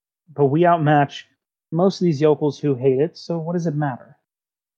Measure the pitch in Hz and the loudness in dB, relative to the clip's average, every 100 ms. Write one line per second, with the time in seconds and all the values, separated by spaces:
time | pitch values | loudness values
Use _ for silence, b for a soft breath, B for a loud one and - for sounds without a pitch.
0 | _ _ _ 143 143 151 175 170 147 147 | _ _ _ -2 0 4 4 4 2 2
1 | 139 - - _ _ _ - 160 190 - | 0 -4 -20 _ _ _ -8 -2 -2 0
2 | 175 139 151 143 151 139 147 127 135 131 | -2 0 2 2 -2 -4 -4 0 0 0
3 | 156 - - 170 160 175 165 147 147 123 | -2 -6 -10 -8 -6 -6 -4 -4 -6 -8
4 | - 143 _ _ _ _ _ | -16 _ _ _ _ _ _